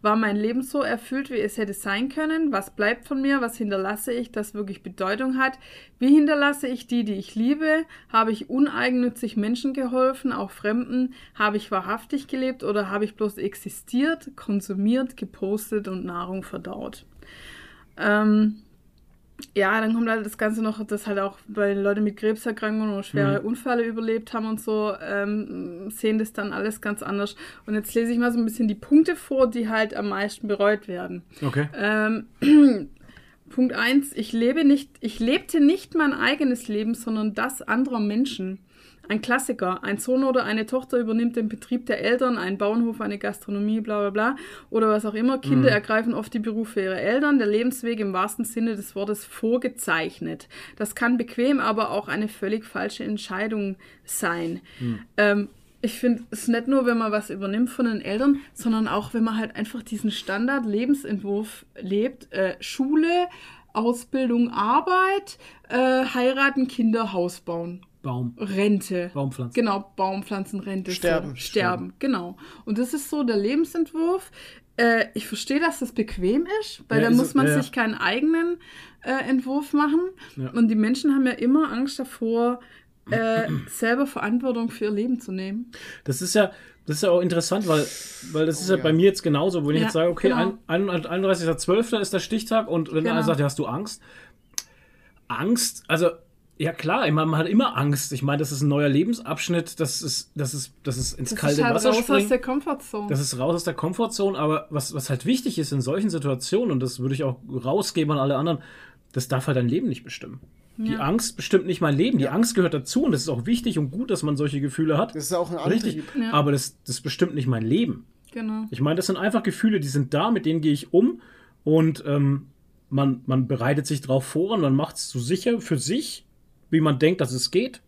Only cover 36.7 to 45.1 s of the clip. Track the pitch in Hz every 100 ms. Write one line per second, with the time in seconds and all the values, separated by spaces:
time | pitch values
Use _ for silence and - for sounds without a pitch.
36.7 | 208 220 233 - 220 214 214 233 277 -
37.7 | 220 269 240 208 214 269 - 185 190 _
38.7 | _ - _ - 214 220 254 277 240 185
39.7 | 185 - 247 - 262 269 247 214 220 220
40.7 | 254 262 247 226 220 233 233 214 214 -
41.7 | 247 240 220 214 247 254 233 180 196 202
42.7 | 226 233 226 208 208 202 202 - 202 208
43.7 | 220 214 208 202 202 226 277 - - -
44.7 | 226 220 214 214